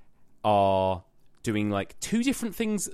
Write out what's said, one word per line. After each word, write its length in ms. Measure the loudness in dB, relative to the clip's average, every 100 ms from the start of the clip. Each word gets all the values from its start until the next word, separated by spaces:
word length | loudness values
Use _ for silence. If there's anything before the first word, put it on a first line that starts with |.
| -20 -20 -20 -4
are 600 | 2 4 4 4 2 -2 -8 _ -20 -8
doing, 280 | -2 0 0
like, 260 | -2 -4 -8
two 240 | -4 -2
different 320 | 0 -2 -4 -4
things 320 | -2 -2 -4